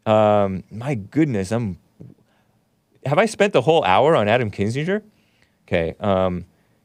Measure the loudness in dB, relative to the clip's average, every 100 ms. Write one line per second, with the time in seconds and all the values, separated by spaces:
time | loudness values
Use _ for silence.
0 | 0 2 4 2 0 -4 -10 -12 -8 -8
1 | -4 -2 0 -2 -4 -4 -4 -8 _ -20
2 | -20 -20 _ _ _ _ _ _ _ _
3 | -2 0 0 0 0 2 2 2 4 4
4 | 4 2 2 0 0 -4 -4 -4 -4 -6
5 | -8 _ _ _ _ _ -4 -2 -2 -4
6 | -2 0 0 -4 -10 _ _ _